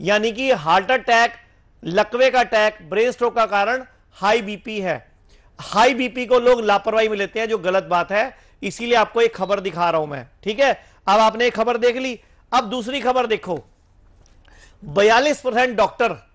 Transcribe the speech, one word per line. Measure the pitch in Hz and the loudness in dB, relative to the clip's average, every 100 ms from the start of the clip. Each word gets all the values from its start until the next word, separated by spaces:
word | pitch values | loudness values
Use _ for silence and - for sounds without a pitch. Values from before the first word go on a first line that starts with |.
यानी | 160 208 220 | -2 0 0
कि | 214 262 | -2 0
हार्ट | 226 151 180 190 | 0 2 2 2
अटैक, | 254 - 226 233 - _ _ _ _ - | -2 2 2 2 -2 _ _ _ _ -4
लकवे | 180 202 240 262 | -2 0 2 2
का | 247 | 2
अटैक, | 240 220 214 214 160 | 2 2 0 -2 -6
ब्रेन | 190 240 | -2 -2
स्ट्रोक | 240 240 233 | 0 -2 0
का | 214 | 0
कारण | 202 202 254 247 _ _ | 0 0 -2 -6 _ _
हाई | - 196 233 | -4 0 0
बीपी | 202 208 - 214 | -2 -10 -10 -6
है। | 185 135 - _ _ _ _ - | -4 -6 -10 _ _ _ _ -18
हाई | - 190 247 | -4 2 4
बीपी | 247 254 247 233 | 2 -4 -4 0
को | 247 | 2
लोग | 240 247 | 4 2
लापरवाही | 214 202 214 220 220 | 2 0 0 0 0
में | 208 | 0
लेते | 196 220 | -4 -4
हैं, | 226 | -4
जो | 220 | -4
गलत | 175 190 | 0 -2
बात | 165 175 175 | 0 -2 0
है, | 202 254 - _ - | -2 -4 -6 _ -12
इसीलिए | 190 - 240 240 | -10 -8 0 2
आपको | 208 233 | 2 2
एक | 233 226 | 0 0
खबर | 190 202 | -4 -4
दिखा | 190 165 175 | -4 -2 0
रहा | 160 | 0
हूं | 151 | -2
मैं, | 139 123 _ | -8 -14 _
ठीक | 196 220 | -6 0
है। | 277 214 - _ - | 0 0 -6 _ 0
अब | 214 | 4
आपने | 220 220 240 | 4 2 -2
एक | 220 | 0
खबर | 226 233 | -2 0
देख | 240 240 | 0 0
ली, | 262 226 _ _ - | -4 -8 _ _ -4
अब | 247 | -2
दूसरी | 226 254 220 277 | -2 -4 -6 -4
खबर | 240 254 226 | -2 0 0
देखो, | 214 185 160 - _ _ _ _ _ _ _ _ - - _ 202 | -2 -4 -10 -10 _ _ _ _ _ _ _ _ -20 -20 _ -6
बयालीस | 156 214 226 294 277 | 2 4 4 2 -2
परसेंट | 254 226 254 220 | -2 0 0 2
डॉक्टर | 196 - 233 156 - | 0 0 -2 -4 -16